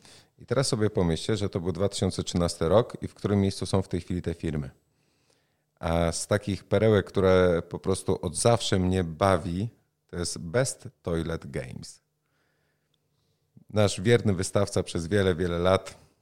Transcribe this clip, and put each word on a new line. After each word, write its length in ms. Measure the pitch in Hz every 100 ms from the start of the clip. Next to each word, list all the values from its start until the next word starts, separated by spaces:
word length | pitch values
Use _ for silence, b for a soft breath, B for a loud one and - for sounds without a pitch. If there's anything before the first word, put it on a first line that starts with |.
| b b b _
I 60 | 117
teraz 220 | 120 139
sobie 220 | 110 104
pomyślcie, 480 | 104 85 80 - 104
że 120 | 101
to 100 | 98
był 120 | 87
dwa 180 | 82 98
tysiące 340 | - 95 -
trzynasty 460 | - 90 85 - 80
rok 280 | 104 123 -
i 60 | -
w 60 |
którym 280 | - 98 101
miejscu 240 | 98 - 95
są 160 | 98
w 60 | -
tej 140 | 92
chwili 200 | - 90
te 120 | 85
firmy. 360 | 80 82 73 65 - _ _ _ _ _ _ _ _ _ _
A 320 | 85 85 82
z 160 | - -
takich 360 | 104 - 95
perełek, 420 | - 101 110 104 -
które 560 | 98 92 92 90 85 -
po 100 | 90
prostu 400 | 95 92 - -
od 140 | 87 -
zawsze 440 | 120 117 - 98
mnie 240 | 90 92
bawi, 680 | 85 78 98 90 87 87 117 - _ _ _
to 80 | 87
jest 200 | 85 -
Best 480 | 85 117 135 - - -
Toilet 480 | 87 82 80 80 69
Games. 500 | 71 62 - - - _ _ _ _ _ _ _ _ _ _ _ _ _ _ _ _ -
Nasz 320 | 104 101 -
wierny 320 | 98 120 107
wystawca 500 | 90 95 104 98 95
przez 240 | - 87 80
wiele, 280 | 101 95 82
wiele 240 | 90 85
lat, 360 | 90 95 - - _ _